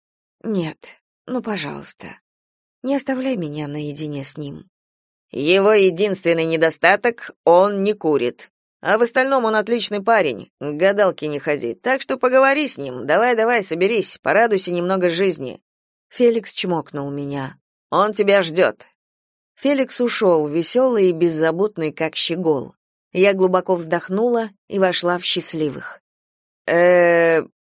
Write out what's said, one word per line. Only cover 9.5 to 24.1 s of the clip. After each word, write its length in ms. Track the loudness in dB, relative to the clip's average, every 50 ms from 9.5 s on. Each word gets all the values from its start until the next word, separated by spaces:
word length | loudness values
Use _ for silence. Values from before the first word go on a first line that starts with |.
| 0
отличный 480 | 0 0 0 0 -2 0 -2 -4 -2 0
парень, 480 | 2 2 4 2 0 -2 -6 -10 -16 _ _
к 120 | -8 -8 -2
гадалке 560 | 0 2 2 4 4 2 2 0 -2 -6 -6
не 100 | -6 -6
ходи. 360 | -4 -2 -4 -2 -4 -6 -8
Так 260 | -6 -4 -2 -2 -2
что 160 | -2 -6 -4 -2
поговори 480 | 0 2 4 4 4 4 2 2 0
с 120 | -2 -4 -6
ним, 280 | -8 -8 -8 -10 -4
давай-давай, 560 | 0 0 2 2 2 2 2 2 2 2 0 0
соберись, 560 | -2 -2 -2 0 0 0 0 -2 -4 -6 -6 _
порадуйся 500 | 0 2 2 4 4 2 0 -2 -2 -4
немного 360 | -2 -2 -2 0 0 0 0
жизни». 540 | 0 0 0 -2 -2 -4 -8 -10 -12 -14 _ _ _ _ _ _ _ _ _ _
Феликс 420 | -2 2 2 4 4 2 -2 -4 -6
чмокнул 580 | -4 -2 -2 -2 -2 -4 -6 -10 -10 -8 -8
меня. 460 | -8 -8 -8 -6 -6 -6 -8 -8 -12 _ _ _ _ _ _ _
«Он 220 | 0 0 2 2 0
тебя 300 | 0 2 4 4 4 2
ждет». 420 | 2 2 2 2 2 0 -4 -12 _ _ _ _ _ _ _ _ _ _ _ _ _ _ _ -2
Феликс 380 | 0 0 2 0 -2 -2 -2
ушел, 480 | -2 -2 0 2 2 4 4 2 2 0
веселый 600 | -2 -2 -2 0 0 2 2 2 2 2 2 2
и 20 | 2
беззаботный, 800 | 2 0 0 2 2 0 0 0 0 -2 -2 -2 -4 -6 -6 -4
как 240 | -4 -6 -4 -2
щегол. 580 | -2 -2 -2 -2 -2 0 0 0 0 -2 -8 -14 _ _ _ _ _ _ _ 0
Я 200 | 2 2 2 4
глубоко 440 | 2 2 2 2 0 0 0 -2
вздохнула 760 | -2 -2 -2 -4 -4 -4 -4